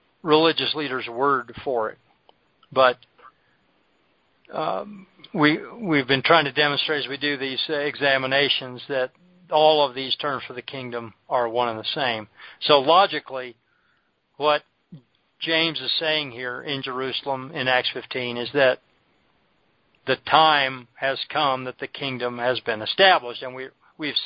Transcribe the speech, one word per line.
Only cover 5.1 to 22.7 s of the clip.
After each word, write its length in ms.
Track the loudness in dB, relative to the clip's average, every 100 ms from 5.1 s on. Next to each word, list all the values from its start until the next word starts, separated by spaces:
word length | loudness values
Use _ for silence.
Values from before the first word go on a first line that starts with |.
| _ -8
we, 260 | 0 2 2 -6 -10
we've 280 | 0 0 2
been 140 | 0
trying 240 | 4 4 4
to 60 |
demonstrate 520 | 0 0 0 -2 -4
as 40 | -4
we 80 | -4
do 200 | -4 -4
these, 260 | -4 -6 -4
uh, 60 |
examinations 1080 | -4 -4 0 2 2 2 2 2 -2 -6 -12 -6
that 220 | -4 -4 -6 _ _ _
all 360 | 4 6 6 2
of 80 |
these 200 | -2 -6 -4
terms 260 | -4 -4 -8
for 60 |
the 100 | -12
kingdom 520 | -10 -10 -8 -8 -10 -16 -2
are 200 | 0 0
one 200 | 0 0
and 100 | -2
the 60 | -6
same. 340 | -4 -2 -4 -8 _ -20 -4
So 200 | 4 6
logically, 760 | 8 6 4 0 -8 -10 -12 -16 _ _ _ _ _ _ _ -2
what 260 | 0 0 -2 _ _ -20 _ _ _ _
James 400 | -2 0 0 -2
is 120 | -4 -2
saying 340 | 0 -2 -4
here 280 | -8 -8 -8
in 200 | -6 -6
Jerusalem 720 | -6 -4 -4 -4 -4 -6 -6
in 140 | -4 0
Acts 220 | 0 0
fifteen 420 | -6 -8 -6 -6 -6
is 140 | -2
that 280 | 4 4 2 _ _ _ _ _ _ _ _ _ _ _ _ -4
the 100 | -4 4
time 580 | 6 6 4 0 -4 -14
has 240 | -6 -4 -4 -4
come 320 | -2 0 0
that 140 | -4 -10
the 80 | -12
kingdom 520 | -8 -8 -4 -6 -2
has 220 | -2 -2
been 220 | -4